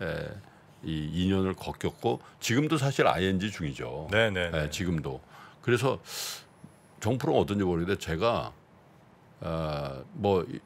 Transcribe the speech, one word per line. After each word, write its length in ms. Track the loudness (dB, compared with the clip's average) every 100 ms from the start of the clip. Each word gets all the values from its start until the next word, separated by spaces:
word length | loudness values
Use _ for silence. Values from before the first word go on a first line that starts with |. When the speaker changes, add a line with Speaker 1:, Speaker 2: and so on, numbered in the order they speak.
Speaker 1:
에, 280 | -6 -6 -8 -12 -18 -20 -20 -12 -6
이 240 | -4 -4
이 140 | 0 2
년을 240 | 2 2
거꼈고 680 | -2 -8 -4 -4 -2 -2 -2 -6 -6
지금도 380 | 0 2 2 2
사실 300 | 2 4 4
아이엔지 440 | 4 2 2 0
중이죠. 560 | -4 -6 -6 -6 -6 0
Speaker 2:
네, 200 | 4 4
네, 160 | 2 0
Speaker 1:
에, 20 |
Speaker 2:
네. 180 | 0 -2
Speaker 1:
지금도. 520 | -2 0 0 -2 -8 -12 -20 -20 -6
그래서 380 | 0 2 2 -2 -6 -8 -8 -10 -16 -20 -20 -20 -20 -4
정프로가 400 | -2 0 2 2
어떤지 240 | 4 2
모르겠는데 360 | 2 2 0 -2
제가, 520 | -2 0 2 0 -4 -10 -20 -20 -20 -20 -20 -20 -20 -10
아, 600 | -6 -4 -2 -4 -6 -10 -12
뭐, 300 | 0 2 4 2
이, 100 | -8